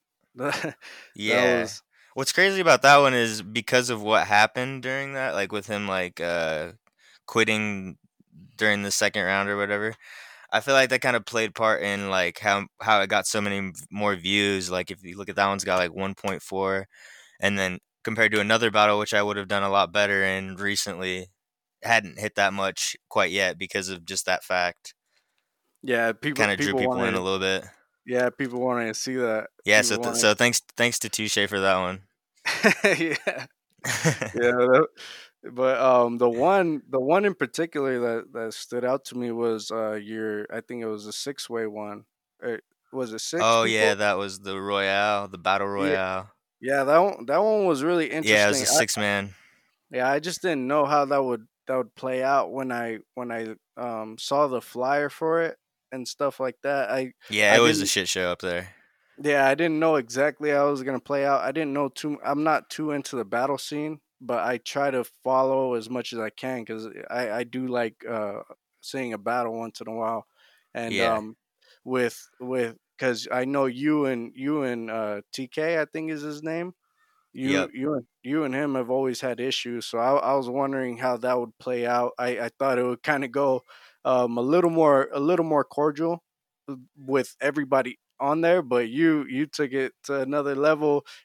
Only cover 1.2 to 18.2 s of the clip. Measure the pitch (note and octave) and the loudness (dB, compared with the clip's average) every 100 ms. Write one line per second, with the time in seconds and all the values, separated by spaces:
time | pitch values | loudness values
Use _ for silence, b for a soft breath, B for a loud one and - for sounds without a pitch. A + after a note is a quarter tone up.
1.2 | G#2 G#2 G2 F2 F#2 - - b b C3 | 0 4 4 2 -2 -10 -18 b b -6
2.2 | C#3 F3 G3 F#3+ E3+ B2+ C#3 C#3+ C#3 B2 | -2 2 2 4 4 8 10 10 8 4
3.2 | A2+ G#2+ G2 A2+ - B2+ B2 A2 G#2 G#2+ | 2 -2 -6 -6 2 2 2 -2 2 2
4.2 | F#2 G#2 A2 B2+ C3 C3 B2+ C3+ C#3 C3+ | 6 6 4 2 -6 -6 -6 -6 -6 -6
5.2 | C3 E2 G2 G#2 G#2 G#2 G2+ F#2+ F2+ - | -4 -2 -4 -6 -4 -4 -2 -2 -4 -4
6.2 | E2+ E2+ D#2+ D#2 E2+ G#2 _ b b b | -2 -2 -2 -4 -8 -14 _ b b b
7.2 | - A2+ A2 G#2+ G#2+ G2 F#2+ - _ _ | -2 2 2 2 -2 -6 -10 -14 _ _
8.2 | _ D#2 F#2+ - A2 G2+ G2+ - G2+ G#2 | _ -20 -20 0 2 2 0 0 0 0
9.2 | F2+ G2 G2+ G2+ G2+ G#2 A2 A2 B B | 0 0 0 -2 -2 -2 -4 -8 B B
10.2 | B B B A2 C#3 C3+ B2+ B2+ C3 A#2 | B B B -2 2 4 4 2 0 0
11.2 | - A#2 G#2+ - A2 F#2+ G2+ G2+ G2 F#2+ | -2 -2 -2 0 0 2 0 -2 -2 0
12.2 | F2 - G#2+ G2+ F#2+ - A2 G#2 G2 G#2 | -2 -2 0 0 -2 -4 2 4 4 0
13.2 | - A2 G2+ G2 F#2+ D#2+ - G2+ G#2 F#2 | 0 -2 -2 -4 -6 -12 -12 -4 -2 -2
14.2 | F#2 G2+ G2+ F#2+ F2+ F#2 F2+ F#2 F#2 G2 | 0 2 2 0 -2 -4 -6 -10 -14 -12
15.2 | G2 G2 G2 G2 G2 F#2 F2 F#2+ G2 G2 | -6 0 0 0 0 0 0 -4 -8 -6
16.2 | G2+ F2 - F#2+ F#2+ G2 G2 B B B | -6 -8 -6 -4 -2 -4 -6 B B B
17.2 | B B G2 G2+ F#2 F2+ _ _ A2+ A2 | B B -2 0 -2 -4 _ _ -6 2